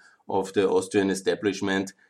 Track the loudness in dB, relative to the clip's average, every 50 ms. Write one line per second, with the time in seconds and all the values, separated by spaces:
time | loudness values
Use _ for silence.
0 | _ -20 _ _ _ -4 -2 -2 -2 0 0 2 2 4 2 0 0 2 0 2
1 | 2 2 0 0 -2 -2 -2 0 -2 -2 -2 -2 -2 -2 0 -2 -2 -4 -10 _
2 | _ _